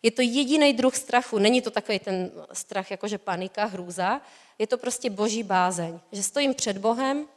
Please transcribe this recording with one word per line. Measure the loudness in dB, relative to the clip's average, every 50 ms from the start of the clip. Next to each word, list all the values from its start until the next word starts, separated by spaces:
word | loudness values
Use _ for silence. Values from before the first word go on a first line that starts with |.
| 2
Je | 2
to | 4 4
jediný | 2 2 4 2 2 4 4 6 6 6 6
druh | 4 2 2 2
strachu, | 0 -6 0 0 0 0 2 0 2
není | 4 4 4 4
to | 0 0
takový | -4 -4 -2 -2 -4 -4
ten | -2 -4 -4 -2 -4 -4 -8 -14 -18 -14 -12
strach, | -12 -12 _ -6 -6 -6 -6
jakože | -8 -8 -6 -6 -6 -6
panika, | _ -4 -4 -4 -4 -6 _ -4 -4
hrůza, | -4 -4 -8 -10 -10 -4 -2 0 0 0 -2 -4 -14 -20 -20 -20 _ _ _
je | -2 -2
to | -2 -2
prostě | -2 -4 -6 -4 -4 -6
boží | -2 0 -2 0 0 -2 -2
bázeň, | 0 2 2 2 2 0 -2 -6 -6 -8 -12 _ _
že | -10 -6 -6
stojím | -2 0 2 2 2 2
před | 0 -2 -4 -4 -2
Bohem | 0 0 0 0 0 -2 -2 -2 -4 -8 _